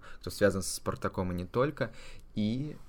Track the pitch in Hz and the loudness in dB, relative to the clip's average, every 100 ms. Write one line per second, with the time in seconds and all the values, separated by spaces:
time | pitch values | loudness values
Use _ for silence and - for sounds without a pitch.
0 | - - 87 - 101 95 - - 98 - | -10 -8 -8 6 6 6 -2 -2 -2 0
1 | 98 - 90 90 90 120 147 - 113 - | -2 0 0 -2 0 2 2 2 -4 -6
2 | - - - 107 104 127 151 - | -12 -14 -6 0 2 2 -2 -8